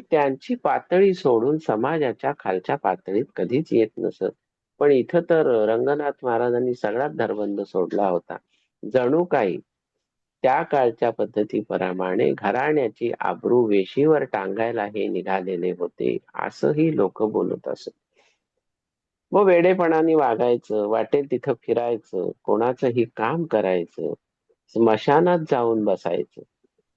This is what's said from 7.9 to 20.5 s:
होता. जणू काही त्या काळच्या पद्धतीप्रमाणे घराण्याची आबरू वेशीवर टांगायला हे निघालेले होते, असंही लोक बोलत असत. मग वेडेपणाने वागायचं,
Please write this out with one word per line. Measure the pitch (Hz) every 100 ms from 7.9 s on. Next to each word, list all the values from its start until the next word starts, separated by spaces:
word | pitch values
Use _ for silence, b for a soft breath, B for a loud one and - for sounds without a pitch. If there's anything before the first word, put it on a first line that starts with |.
| 92 101
होता. | 87 - 87 _ _ _ _
जणू | 107 127 123 156 175
काही | 143 101 82 - _ _ _ _ _ _ _
त्या | 127 143
काळच्या | 170 143 123 117 120
पद्धतीप्रमाणे | 110 104 107 107 104 - 92 92 92 92 92 139
घराण्याची | - 104 120 147 151 117 - 117 -
आबरू | - 87 104 123 113
वेशीवर | 101 95 - 151 151 135
टांगायला | 104 95 98 113 117 101
हे | 104 101
निघालेले | 95 95 95 92 90 90 90
होते, | 87 - 62 - - -
असंही | - - 143 151 160 -
लोक | 95 - 110
बोलत | 104 92 - -
असत. | - - - _ _ _ _ _ _ _ _ _ _ _ _ _
मग | 190 196
वेडेपणाने | 175 175 180 170 160 165 156
वागायचं, | 131 110 120